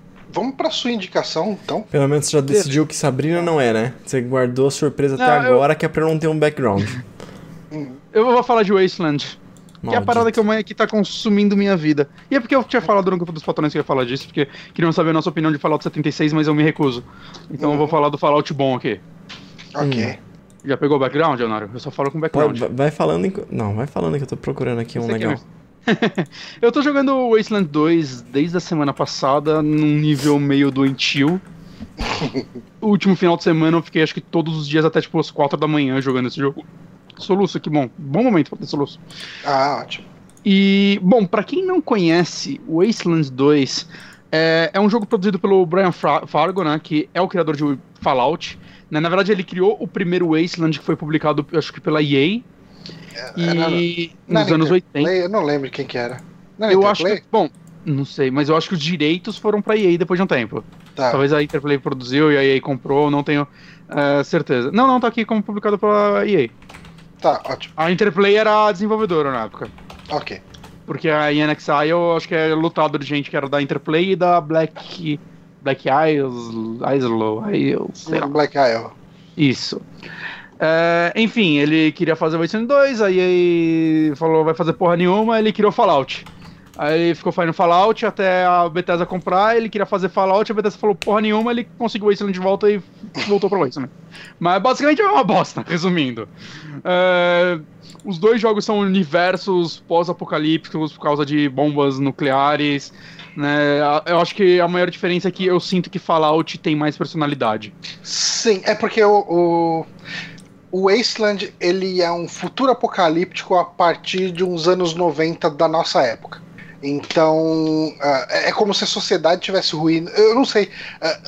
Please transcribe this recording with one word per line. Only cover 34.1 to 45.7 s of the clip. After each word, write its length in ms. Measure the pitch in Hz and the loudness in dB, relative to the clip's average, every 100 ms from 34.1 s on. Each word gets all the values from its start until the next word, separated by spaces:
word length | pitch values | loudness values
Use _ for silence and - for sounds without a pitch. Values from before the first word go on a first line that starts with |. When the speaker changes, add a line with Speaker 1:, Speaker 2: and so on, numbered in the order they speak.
Speaker 3:
que 60 | - | -2
todos 360 | - 170 160 160 | -4 -2 -2 -4
os 120 | 143 | -2
dias 160 | 156 | 2
até, 160 | 156 160 | 2 0
tipo, 180 | 151 170 | 0 -2
as 120 | 147 | -2
quatro 260 | - 143 160 | 0 0 0
da 80 | 156 | 0
manhã 320 | 151 135 131 | 0 0 0
jogando 260 | 135 127 123 | 0 -2 -2
esse 80 | 127 | -2
jogo. 260 | 139 143 - - - - - - | -4 -4 -12 -20 -20 -20 -20 -16
Soluço, 420 | - 190 190 165 | -2 0 0 -2
que 80 | - | -2
bom. 180 | 151 123 - | -2 -2 -6
Bom 240 | 143 151 | -4 0
momento 260 | 254 185 139 | 2 2 0
pra 80 | - | -4
ter 80 | 143 | -8
soluço. 320 | 151 143 - - - - - | -4 -6 -8 -20 -18 -18 -10
Speaker 1:
Ah, 340 | - 135 139 131 | -2 0 0 -2
ótimo. 240 | - - - - - - | -8 -14 -16 -20 -20 -6
Speaker 3:
E, 540 | 208 196 196 196 202 202 | 2 4 4 4 4 2
bom, 220 | 185 240 190 | 4 4 4
pra 160 | 226 | 0
quem 200 | - 294 381 | -2 -2 0
não 140 | 370 | -2
conhece, 800 | - 226 165 170 170 - 175 139 - | 0 0 2 2 0 -4 -10 -10 -4
o 180 | 160 | 0
Wasteland 460 | 208 - 175 165 143 | 2 0 0 0 -2
dois 580 | 127 139 151 131 - - - - - _ | 0 4 4 2 -4 -10 -16 -20 -20 _
é, 400 | 160 160 165 165 | 0 2 2 0
é 80 | 196 | 2
um 80 | 208 | 2
jogo 140 | 233 202 | 2 0
produzido 320 | 220 190 185 | -2 0 0
pelo 260 | 208 190 | 2 4
Brian 260 | 175 | 4